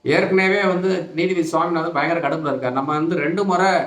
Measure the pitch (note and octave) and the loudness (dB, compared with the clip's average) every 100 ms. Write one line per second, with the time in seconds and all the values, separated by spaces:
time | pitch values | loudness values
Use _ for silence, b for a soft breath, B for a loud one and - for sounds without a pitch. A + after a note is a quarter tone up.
0 | B2 E3 F3+ F#3+ F#3 G3+ F#3+ F3+ F#3 F3+ | 2 0 2 2 2 2 0 0 0 -2
1 | E3 D#3 F#3 F3+ D#3+ D#3+ E3+ E3 E3+ C#3+ | -4 -2 0 0 0 0 0 -2 -2 -2
2 | D3+ E3+ C#3+ D#3+ D3 B2+ B2+ C3 C#3+ D3+ | 0 0 -2 -2 -2 -2 -2 -2 -2 -2
3 | E3 D3 D3 F#3 G3 F3 F#3+ F3+ | 0 0 0 0 0 2 2 2